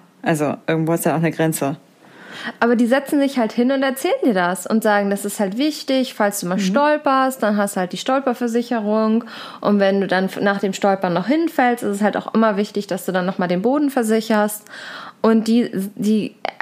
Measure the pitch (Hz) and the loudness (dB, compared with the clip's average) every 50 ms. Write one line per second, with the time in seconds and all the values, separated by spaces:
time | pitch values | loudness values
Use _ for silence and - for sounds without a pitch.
0 | - _ _ _ - - 165 147 151 139 - - - - 165 160 160 156 170 165 | -20 _ _ _ -2 -2 0 0 0 -2 -4 -4 -4 -2 -2 0 0 0 -2 0
1 | - 165 139 165 165 160 160 - 160 160 160 - 143 139 151 - - _ _ _ | 0 0 0 0 0 -2 0 0 0 0 0 0 -2 -4 -4 -6 -10 _ _ _
2 | - - - - - - - - - 233 - - 226 233 247 214 247 220 254 277 | -20 -20 -20 -20 -20 -18 -16 -14 -12 -12 -4 0 0 2 4 4 2 2 2 0
3 | 277 - 330 285 277 269 277 262 226 214 - 240 240 254 277 269 277 269 254 - | 0 0 0 2 2 2 0 0 -2 0 0 0 0 2 2 2 0 0 -2 -2
4 | - 359 554 523 403 269 202 185 175 175 185 - - - 226 220 220 214 208 202 | -2 -2 0 0 2 2 2 2 2 0 0 -2 -2 -2 0 0 2 4 2 2
5 | 202 202 202 196 - 202 - - 214 190 196 240 285 311 294 - - - 269 262 | 2 0 -2 -2 -4 -6 -4 -2 -2 -2 -2 0 -2 -2 -2 -4 -2 0 0 0
6 | 254 254 - - 214 202 202 - 185 175 180 208 196 185 196 285 285 302 302 302 | 0 0 -2 0 0 0 0 -2 -4 -4 -2 0 0 0 2 2 2 2 2 2
7 | 302 285 269 262 262 262 254 254 233 208 208 208 202 202 - 190 180 180 - 180 | 2 2 2 2 2 0 0 0 0 0 0 0 0 -2 -2 -4 -4 -4 -6 -6
8 | - - 262 277 269 262 233 - 247 240 226 240 233 233 247 226 208 208 214 220 | -2 -2 -2 0 0 -2 -2 -2 -2 -2 -2 -2 -2 -2 -4 -4 -2 0 0 2
9 | 220 220 220 233 226 - - - - - - - - 202 208 202 196 196 196 196 | 2 2 2 0 -2 -4 -10 -16 -16 -16 -12 -4 0 2 2 4 4 4 2 2
10 | 196 - 180 185 190 190 - - - 202 202 196 - 196 190 - - 202 196 190 | 0 0 0 0 0 0 -2 0 0 0 0 0 -2 -4 -2 0 2 2 2 2
11 | 190 180 170 175 180 214 294 320 339 311 - - 254 247 240 233 - 208 202 202 | 0 0 0 0 0 0 0 0 0 0 0 2 2 2 2 0 -2 -4 -2 0
12 | 214 202 - - - - - 220 226 220 202 196 208 202 - 202 202 - 180 190 | 0 0 0 0 -4 -2 0 2 2 4 2 0 -2 -2 -4 -6 -4 -4 -6 -6
13 | - - 180 185 180 185 190 - 185 175 180 180 196 247 269 302 302 277 - 247 | -4 -2 -2 -2 -2 -2 -2 -2 -2 0 0 0 2 2 2 2 0 0 0 0
14 | 233 214 220 220 220 - 226 208 208 214 - - - - - - - - - - | 0 2 0 0 0 2 2 2 2 0 -2 -6 -12 -18 -20 -18 -16 -16 -16 -16
15 | - - - _ - 220 233 226 220 226 226 240 226 - - 185 190 202 - - | -16 -18 -6 _ 2 4 4 4 4 4 4 2 2 2 -2 -4 -6 -6 -6 -4
16 | 196 214 220 214 175 - - - - - - - | 0 0 2 2 0 -2 -6 -8 -10 -8 -6 -2